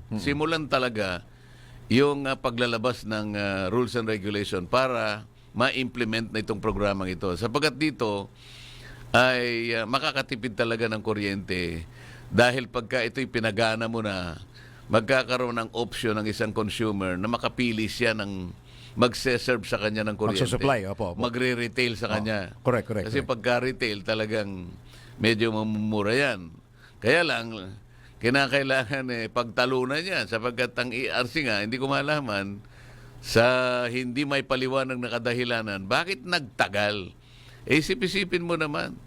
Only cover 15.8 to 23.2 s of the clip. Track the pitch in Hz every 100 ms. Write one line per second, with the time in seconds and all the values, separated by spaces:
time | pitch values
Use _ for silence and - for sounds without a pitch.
15.8 | 113 - 113 107 107 104 110 110 107 -
16.8 | 110 98 92 90 104 117 117 - 120 110
17.8 | 107 - 120 107 101 95 90 - - -
18.8 | - - 123 - 135 120 - 120 - 110
19.8 | 104 107 107 104 110 95 120 120 139 127
20.8 | 95 98 98 87 120 120 127 120 120 -
21.8 | 123 107 110 107 107 107 90 - - 120
22.8 | - 107 110 135